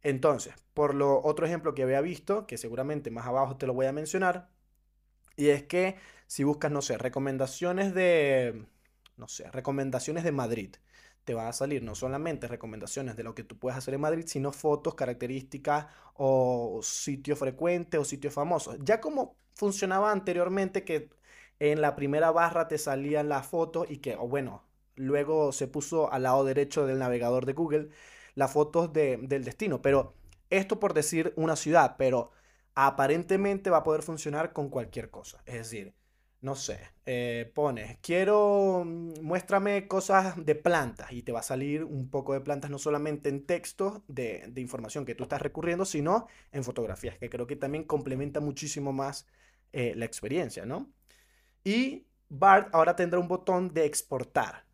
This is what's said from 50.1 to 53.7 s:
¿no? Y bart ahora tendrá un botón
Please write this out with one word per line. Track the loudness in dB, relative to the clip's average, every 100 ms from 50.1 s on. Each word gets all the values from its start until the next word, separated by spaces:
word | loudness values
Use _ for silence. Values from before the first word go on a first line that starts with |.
| -6 -4 -2 -2 -6 -8
¿no? | -8 -10 _ _ _ _ _ _ _
Y | 0 2 0 -4 _ _ _
bart | 4 8 8 8
ahora | 4 6 4
tendrá | 2 2
un | 2
botón | -2 2 0 0